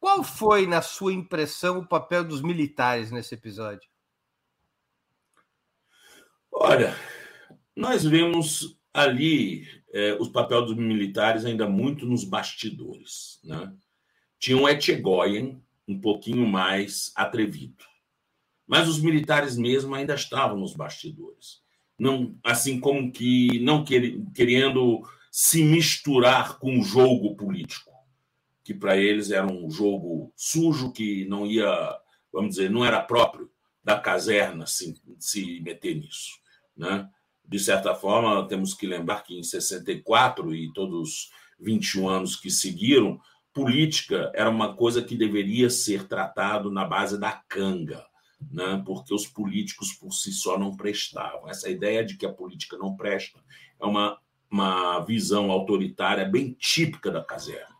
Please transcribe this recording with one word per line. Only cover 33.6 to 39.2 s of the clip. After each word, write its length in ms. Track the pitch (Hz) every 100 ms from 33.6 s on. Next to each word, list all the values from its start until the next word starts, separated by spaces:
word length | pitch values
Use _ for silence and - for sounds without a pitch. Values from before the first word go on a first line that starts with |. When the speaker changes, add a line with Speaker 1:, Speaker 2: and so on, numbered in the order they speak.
| _ _
Speaker 2:
da 140 | - 104
caserna 680 | - 92 101 104 92 85 78
se, 340 | - 85 78 _ -
se 400 | - 104 95 87
meter 340 | 82 82 92
nisso, 380 | 80 76 - - - _ _ _ -
né? 320 | 87 98 98 _ _ _
De 160 | _ 101
certa 340 | 98 98 101
forma, 500 | 87 98 110 113 101 95
temos 260 | 98 95
que 140 | - 95
lembrar 340 | 87 85 90